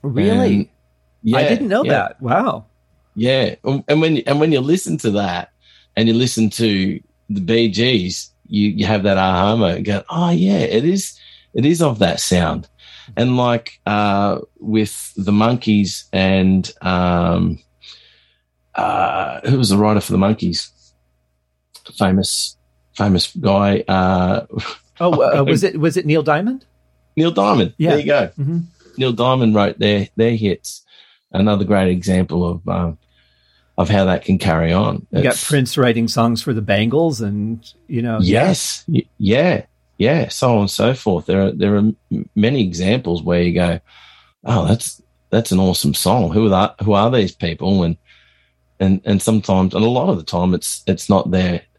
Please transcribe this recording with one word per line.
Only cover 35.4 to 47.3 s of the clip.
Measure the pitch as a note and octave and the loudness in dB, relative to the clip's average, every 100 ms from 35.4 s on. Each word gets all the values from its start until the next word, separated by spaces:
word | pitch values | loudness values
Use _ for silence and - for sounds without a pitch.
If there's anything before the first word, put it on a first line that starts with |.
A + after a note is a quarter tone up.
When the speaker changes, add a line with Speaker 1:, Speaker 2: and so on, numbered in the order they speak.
| - | -2
Speaker 1:
Prince | D3 B2 - | -2 0 0
writing | B2 A#2 A2+ | 0 2 -2
songs | - A#2 A2+ | 0 0 0
for | - | -4
the | A2+ | -6
Bangles | G#2 G2+ A2+ C3+ E3 A#2 | -2 0 0 0 0 -2
and, | G#2+ G#2 G#2 A2+ - _ _ | -4 -4 -6 -8 -12 _ _
you | A#2+ | -6
know, | A#2+ A2+ | -4 -2
yeah. | F2+ G#2+ E3 | 2 2 2
Speaker 2:
Yes. | F3+ - - - | 0 -4 -10 -2
Y-, | D3+ - _ | -2 -2 _
yeah. | F#2+ A#2+ F3 A#2 - _ _ _ | 0 2 2 0 -4 _ _ _
Yeah. | A2 D#3+ - | 0 2 -2
So | - C3 | -2 2
on | A2+ | 2
and | G2+ | 0
so | - A2 | 0 0
forth. | C3 - F2 - | 0 -2 -2 0
There | F#2+ | 0
are, | G2 | 0
there | - G2+ | 0 0
are | G#2 | 2
m-, | G#2+ G#2+ _ - - | 0 -2 _ -8 -4
many | - G#2+ C#3 | 0 0 2
examples | F#2+ E2+ F#2 B2 G#2+ F2 | -2 -2 0 0 -2 -4
where | D#2+ F2 | -2 0
you | F2 | 0
go, | F2 F2 E2+ _ - - _ _ _ | 0 0 -2 _ -20 -20 _ _ _
"Oh, | - A#2 E2 | -2 0 2
that's, | A#2 - - _ _ _ | 0 -2 -14 _ _ _
that's | G#2+ A2+ | -2 0
an | F#2 | 0
awesome | F#2+ E2+ D2 | 2 0 -2
song. | C#2 F2+ A#2+ F2 | -2 0 0 0
Who | F#2 A2 | 2 2
are | |
that, | F#2 G#2 - | 2 0 -2
who | G#2 | 0
are | G2+ A2+ | 2 2
these | B2 F#2+ | 0 -2